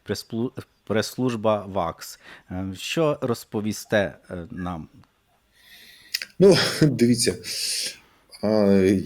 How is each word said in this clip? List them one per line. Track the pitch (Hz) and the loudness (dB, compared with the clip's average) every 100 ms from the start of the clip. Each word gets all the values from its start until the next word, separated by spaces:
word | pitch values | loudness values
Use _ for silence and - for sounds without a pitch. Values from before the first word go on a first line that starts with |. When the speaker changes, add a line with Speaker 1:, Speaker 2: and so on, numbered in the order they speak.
| - | -10
Speaker 1:
прес-плу-, | 101 - 113 123 - - _ - | -8 -8 -6 -6 -8 -16 _ -4
прес-служба | 107 104 - 127 117 110 104 101 | -2 -2 -4 -4 0 0 0 -2
вакс. | 95 82 - - - - - - | -4 -4 -6 -14 -20 -20 -20 -12
Е, | 92 95 95 | -8 -8 -8
що | - - 156 147 | -6 0 0 0
розповісте, | 127 117 - 110 107 101 - 110 92 - - | -4 -4 -6 -6 -4 -6 0 0 0 -4 -14
е, | 92 82 | -14 -12
нам? | 85 90 85 - - _ _ _ _ _ _ - - - - - - - - | -8 -8 -8 -12 -20 _ _ _ _ _ _ -20 -20 -20 -20 -12 -12 -8 4
Speaker 2:
Ну, | 190 175 - | 6 6 2
<laughs> | - | 2
дивіться, | 151 120 120 117 - - - - - - - - _ _ _ - | 2 4 2 4 0 -4 -6 -8 -6 -6 -8 -10 _ _ _ -6
а, | 104 107 101 98 95 98 | 0 2 4 6 6 2